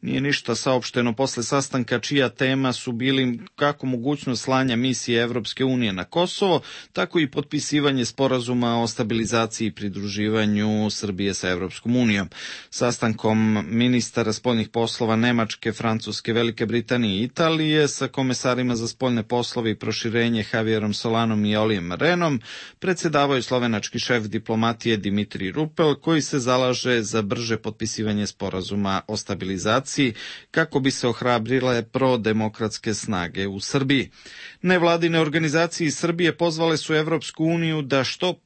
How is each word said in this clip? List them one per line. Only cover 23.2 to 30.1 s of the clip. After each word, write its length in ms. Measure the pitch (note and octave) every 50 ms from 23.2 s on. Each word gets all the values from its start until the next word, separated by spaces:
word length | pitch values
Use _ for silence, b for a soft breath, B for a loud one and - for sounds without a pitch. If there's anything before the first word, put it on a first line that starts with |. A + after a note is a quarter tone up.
| C#3+ C#3 C#3 C3 A2+
slovenački 560 | - B2+ B2+ A#2+ A#2+ A2+ G#2 G2+ - - B2
šef 260 | - - B2+ A#2+ G#2+
diplomatije 720 | G#2+ G2+ A2+ - - A#2 A2 A2+ A#2 A#2 A2+ - A#2 A2+
Dimitri 540 | G#2+ F#2 G2+ G2 G2+ G#2 - - G2+ G2 F#2
Rupel, 440 | F2+ C#3 D#3 D#3 D#3 - E3+ D3+ C#3
koji 280 | C#3 _ - E3 D#3 C#3
se 160 | - - D3
zalaže 640 | A#2+ B2 B2+ B2+ C3 B2+ B2+ A#2 - C3 B2 A#2 A2
za 200 | G#2+ A2+ A2+ G#2+
brže 340 | G2 B2+ A#2 A#2 A2+ A2+
potpisivanje 680 | A2 - A2+ G#2+ _ A2 G#2+ - - A2 G#2+ G#2 G#2 G#2
sporazuma 760 | G2 - _ G2+ F#2+ F2+ F#2 F#2 F#2 G2 G#2 G2+ G2 F#2+ F#2+ - -
o 80 | G#2+
stabilizaciji 800 | G#2 - - G#2 E2 F#2 F#2 G2 F#2 F2 G#2 A2 B2 - - - - C#3+ B2+